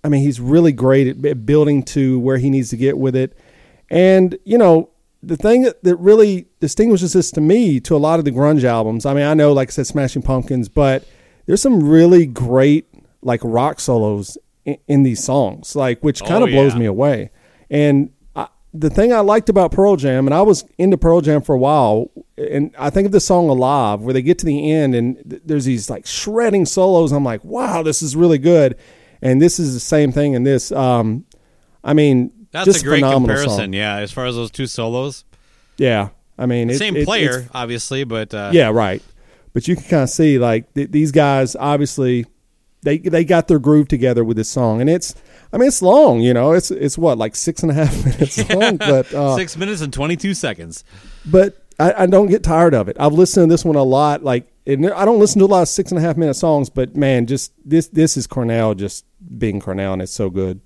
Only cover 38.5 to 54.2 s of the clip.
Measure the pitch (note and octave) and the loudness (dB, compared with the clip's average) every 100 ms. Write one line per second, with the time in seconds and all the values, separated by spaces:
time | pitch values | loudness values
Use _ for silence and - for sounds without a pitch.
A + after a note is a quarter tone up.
38.5 | E3+ A#2 A2+ G#2 G2 - _ _ _ - | 2 2 0 -2 -4 -12 _ _ _ -10
39.5 | B2 C#3 F3 - D#3+ C3 - D#3 C3+ A#2+ | -8 -4 -4 0 0 0 2 2 2 2
40.5 | A2+ - C#3+ C#3+ D3+ D#3 C#3+ C#3+ C#3 C3 | -2 -4 -8 -4 -2 2 2 2 0 -2
41.5 | - C#3+ D3 C#3 - C3 B2 A#2 _ _ | -4 -4 -2 -4 -4 -2 -2 -6 _ _
42.5 | _ _ _ D3 D#3 E3+ D#3+ E3 E3+ D#3+ | _ _ _ -4 -2 -2 -2 2 0 2
43.5 | D#3 C3 D3+ C#3+ C#3 B2+ A#2+ A2+ A2 A2 | 0 4 2 2 0 0 0 0 -2 -4
44.5 | C3+ A#2 A2 C3+ E3+ - - _ - _ | -2 -2 0 0 -2 -4 -16 _ -20 _
45.5 | G3+ C4 - F#3 C4 C#4+ A#2+ A#2+ A#2+ C#3 | 0 0 2 4 6 6 4 2 2 2
46.5 | F3 - - C#3+ - E3 A#2+ A2 - - | 2 0 -4 -6 0 0 0 -4 -6 -8
47.5 | D#3+ E3 D3 D3+ - C3+ A#2 C#3+ - - | -4 -2 0 -2 0 -2 -2 -4 -2 -2
48.5 | F3+ G#3+ E3 - C3+ B2+ D3 C#3 C3+ F#3 | 0 0 0 0 0 0 -4 -2 -2 -4
49.5 | D#3+ G3 G3 D3+ C#3 D3 F3 G3 F#3 C#3+ | -8 -8 -6 -8 -6 -6 -4 -6 -6 -8
50.5 | F2 E2 D#2+ _ - - - D3+ F#3 G3+ | -10 -16 -18 _ -20 -20 -18 2 4 4
51.5 | - _ - D#3 G3+ F3+ F#3+ G3+ G#3 E3+ | -2 _ -2 0 2 4 4 4 0 0
52.5 | D#3+ E3+ C3 F#2+ - D3 D3+ F3+ G3 E3 | 2 4 2 -2 -2 0 2 2 4 2
53.5 | E3 E3+ D3 C3 C3 D3 D3 | 2 0 0 2 2 0 -2